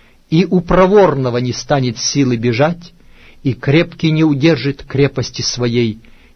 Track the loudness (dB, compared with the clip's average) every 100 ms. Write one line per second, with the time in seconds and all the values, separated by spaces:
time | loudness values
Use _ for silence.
0 | _ _ _ 0 2 0 0 2 4 4
1 | 4 2 -2 -2 -4 -6 -2 -2 0 -4
2 | -4 0 0 0 -2 0 0 -2 -12 _
3 | -20 -20 -20 -8 -6 -4 0 0 0 -2
4 | -2 2 2 2 2 2 -2 -8 -6 -2
5 | 0 -2 -8 -8 -8 -4 -2 0 -2 -4
6 | -14 -20 -20